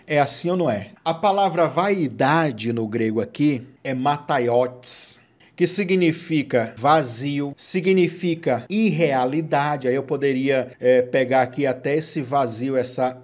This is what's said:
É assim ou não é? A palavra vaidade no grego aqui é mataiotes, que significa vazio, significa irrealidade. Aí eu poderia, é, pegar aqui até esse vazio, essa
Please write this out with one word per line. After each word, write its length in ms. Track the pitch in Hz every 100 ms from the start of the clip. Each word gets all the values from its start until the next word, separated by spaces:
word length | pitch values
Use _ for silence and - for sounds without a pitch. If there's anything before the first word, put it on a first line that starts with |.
| -
É 140 | 147
assim 300 | 139 - 170
ou 80 | 180
não 120 | 156
é? 200 | 104 107 - 160
A 80 |
palavra 560 | 160 208 196 190 180 156
vaidade 1040 | 139 196 196 143 110 135 160 156 113 113
no 120 | 117 110
grego 360 | 113 113 110
aqui 440 | - - 147 131 - _
é 100 | 139
mataiotes, 1300 | 127 139 143 - 143 120 120 127 127 - - - - _ _ _ -
que 120 | 175
significa 1080 | - 185 190 170 160 - 156 135 127 110 -
vazio, 800 | 135 156 127 - 143 143 143 139
significa 1120 | - 190 180 190 175 - 180 160 147 120 120
irrealidade. 1160 | 208 220 156 156 135 127 151 156 147 147 147 127
Aí 60 |
eu 80 | 135
poderia, 680 | 135 143 139 131 135 135 123 -
é, 240 | 127 127
pegar 400 | 123 135 123 131
aqui 240 | 127 - 135
até 300 | 127 139 147
esse 240 | 156 160
vazio, 540 | 123 139 123 110 131 131
essa 460 | 117 - 127 127